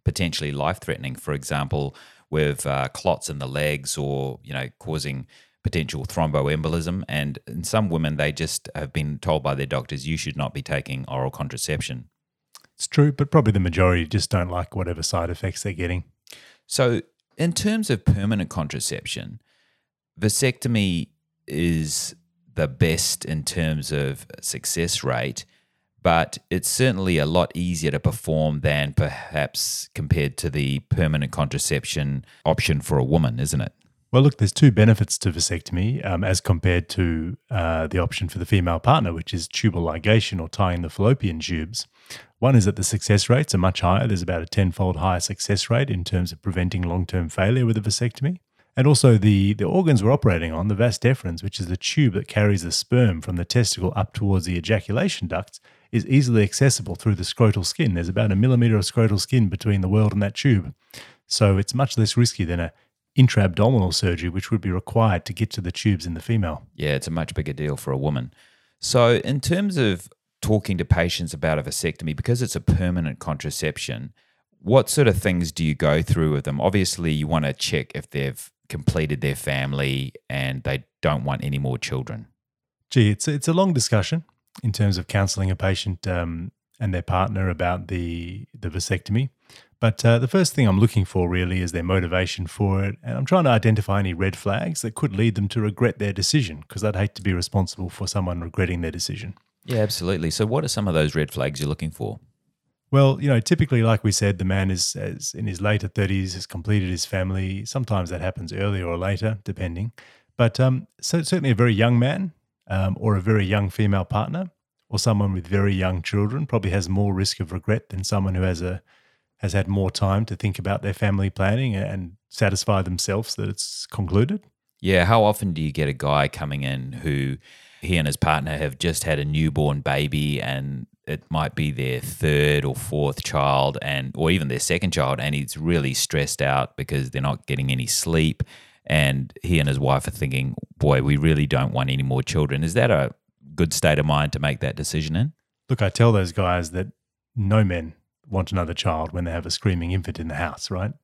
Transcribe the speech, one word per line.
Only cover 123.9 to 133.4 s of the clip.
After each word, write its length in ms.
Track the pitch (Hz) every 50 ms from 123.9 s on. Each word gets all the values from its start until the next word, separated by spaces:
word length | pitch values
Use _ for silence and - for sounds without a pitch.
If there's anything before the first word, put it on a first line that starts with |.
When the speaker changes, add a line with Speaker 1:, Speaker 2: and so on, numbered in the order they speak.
| - - 98 90 92 101 117 151 208 214 _ _ _ _ _ _ _ -
Speaker 1:
Yeah, 240 | - 92 95 90 85
how 180 | 90 117 117 107
often 300 | 107 104 - 104 95 82
do 80 | 78
you 100 | 78 76
get 160 | 69 78 76 69
a 60 | 69
guy 340 | 64 71 71 73 73 71 69
coming 340 | - - 78 73 71 69
in 300 | 67 65 69 67 65 65
who 460 | 65 62 - 78 69 69 69 67 67 - _ - - - - _ _ -
he 160 | - 82 92
and 100 | 82 76
his 100 | 73 71 -
partner 400 | - 78 78 76 71 80 76 73
have 200 | 78 71 65 -
just 260 | - 85 78 - -
had 140 | 80 78 73
a 60 | 71
newborn 560 | 73 76 78 78 78 69 76 76 73 71 71
baby 640 | 65 71 67 69 73 71 73 76 76 73 71 67
and 440 | - - 67 67 67 69 69 64 55 - _ _ -
it 200 | - 76 76 _ -
might 280 | 80 78 76 69 -
be 160 | - 78 76
their 280 | 69 65 65 65 64 62
third 640 | - - - - 73 78 73 71 73 73 73 73 69
or 120 | 69 65
fourth 480 | - - - 78 76 73 69 67 - -
child 520 | - - 73